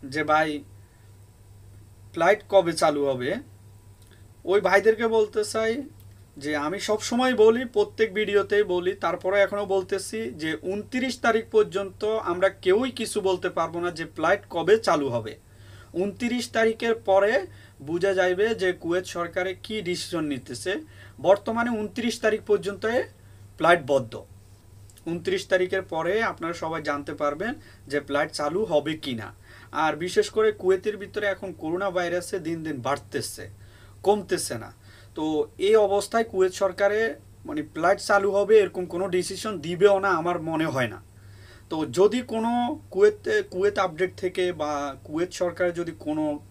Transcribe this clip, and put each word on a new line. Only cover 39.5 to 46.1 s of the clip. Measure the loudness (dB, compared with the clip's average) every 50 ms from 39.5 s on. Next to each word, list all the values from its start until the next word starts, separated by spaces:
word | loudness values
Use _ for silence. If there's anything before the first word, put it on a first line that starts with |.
| -6 -6
দিবেও | -6 -6 -2 4 6 6 6 6
না | 2 2
আমার | 0 0 0 -2 -2 -2 -4
মনে | -4 -2 -2 -2
হয় | -2 0 -2 -2 -2
না। | -4 -10 -18 -20 -20 -20 -20 -20 -20 -20 -20 -20 -20 -20 -12 -8
তো | -4 -4 -4
যদি | -2 2 4 4 4 4 2 -4
কোনো | -4 -4 -2 -2 0 0 0 0 -2 -4 -8 -10 -10
কুয়েতে, | 0 4 4 4 4 4 -4 -2 0 0 -2
কুয়েত | -2 -4 0 0 0 2 2
আপডেট | 0 -2 0 -2 -4 -4 -4
থেকে | -4 -6 -6 -2 -2 -2 -2 -2
বা | -4 -4 -4 -4 -4 -4 -6 -8 -10 -14
কুয়েত | -8 -4 -4 -4 -4 -4
সরকারে | -4 -4 -4 -2 -2 -2 -2 -2
যদি | -4 -6 -8 -8 -10
কোনো | -6 -6